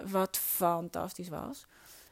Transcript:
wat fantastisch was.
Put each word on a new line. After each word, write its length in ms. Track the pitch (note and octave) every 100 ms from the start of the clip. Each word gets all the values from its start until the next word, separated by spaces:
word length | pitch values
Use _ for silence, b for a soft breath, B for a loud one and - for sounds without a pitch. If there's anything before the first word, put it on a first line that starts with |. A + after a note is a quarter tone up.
wat 320 | G3 F#3+ F#3+ -
fantastisch 920 | - - F3 E3+ E3+ E3+ F#3 - F3+
was. 380 | D3+ - C#4 - B B B B